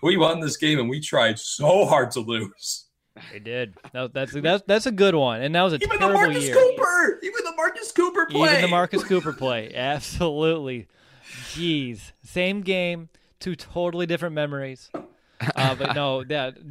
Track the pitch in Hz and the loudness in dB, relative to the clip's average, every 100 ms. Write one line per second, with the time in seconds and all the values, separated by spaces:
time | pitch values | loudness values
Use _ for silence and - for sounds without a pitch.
0 | 160 190 165 165 156 - 156 147 117 147 | 0 2 2 2 -4 -2 0 0 0 -4
1 | 147 143 113 113 - - 147 190 160 151 | -2 2 2 0 -6 -2 4 4 6 4
2 | 120 123 110 113 110 - - - - _ | 2 -2 -4 -4 -6 -8 -10 -10 -12 _
3 | _ 110 - 104 107 123 117 92 - 127 | _ -20 -20 -16 -10 -8 -8 -10 -14 -10
4 | 127 135 135 143 151 196 - 208 254 196 | -8 -6 -6 -2 0 0 2 0 2 4
5 | 196 160 127 113 139 170 185 156 - 415 | 4 4 2 0 0 2 2 0 -2 2
6 | 392 403 403 494 - 494 508 523 508 349 | 4 4 4 2 2 6 6 6 2 4
7 | 311 - 370 466 330 330 339 - 427 - | 2 0 -4 -6 -4 -2 -2 -2 -2 2
8 | 359 359 320 294 320 285 180 175 175 190 | 2 2 0 2 4 4 4 2 2 -2
9 | - 185 151 139 131 117 110 - 131 147 | 0 0 0 -4 -2 -2 -4 -4 -4 -4
10 | - - 170 147 160 165 135 123 101 _ | -6 -4 -2 0 0 0 -2 -8 -10 _
11 | _ _ - 123 123 147 170 151 127 110 | _ _ -20 -18 -14 -6 -2 -2 -4 -8
12 | - - - 175 180 202 190 185 175 170 | -16 -20 -10 -4 -2 -2 -2 -2 -2 -4
13 | 165 _ _ _ 185 175 - 175 175 175 | -10 _ _ _ -8 -8 -8 -4 -4 -2
14 | 170 170 170 151 147 143 135 131 - - | -2 -2 -4 -4 -4 -4 -8 -12 -14 -14
15 | - _ _ - 123 135 131 127 135 123 | -14 _ _ -8 -6 0 0 0 -4 -2
16 | 143 131 131 151 131 131 156 | -2 -4 -4 -4 -4 -8 -10